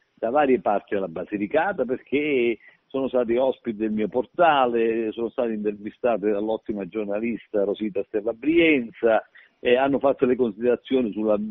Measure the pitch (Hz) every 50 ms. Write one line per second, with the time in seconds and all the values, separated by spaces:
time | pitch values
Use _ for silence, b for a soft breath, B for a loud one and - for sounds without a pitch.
0 | _ _ _ _ - 113 123 151 147 135 127 107 - 113 104 98 - - 110 98
1 | 95 85 80 90 85 - 104 98 104 95 - 151 175 202 202 160 127 117 127 -
2 | - _ 131 143 147 156 143 123 117 120 113 b b b b b b _ - 135
3 | 135 123 127 127 123 113 117 123 135 131 123 - _ 120 107 101 110 110 107 107
4 | 110 101 - 127 123 - _ - 175 165 147 139 131 120 117 117 113 117 113 117
5 | 113 110 104 117 117 110 - - 123 113 110 107 104 107 104 104 104 104 - _
6 | - 123 113 95 98 107 104 101 107 110 110 107 - - 110 101 95 87 92 110
7 | 107 101 101 107 117 120 113 - - _ - 104 98 101 95 - 107 107 90 101
8 | - - - 107 98 117 113 113 127 147 165 170 165 160 151 135 117 110 95 -
9 | 117 113 110 101 - _ B B B B B _ - 123 120 127 135 139 139 117
10 | 123 139 131 - 135 123 123 110 127 117 92 104 120 123 120 - - - 131 131
11 | 123 107 90 104 107 110 104 104 107 107